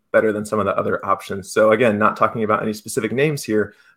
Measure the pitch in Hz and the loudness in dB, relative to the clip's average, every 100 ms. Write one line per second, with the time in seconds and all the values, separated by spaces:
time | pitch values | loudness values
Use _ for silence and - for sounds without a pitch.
0 | _ 113 107 104 104 107 95 - 107 92 | _ 0 2 0 -2 -2 0 -2 -2 -2
1 | 101 98 - 98 - - 110 110 123 104 | -2 -4 -4 -10 -4 2 4 4 4 4
2 | 107 - 110 113 107 107 110 107 - - | 2 2 0 0 0 0 -2 -6 -8 -4
3 | 107 120 156 143 - 107 101 - _ | -2 0 0 -2 -2 0 -2 -6 _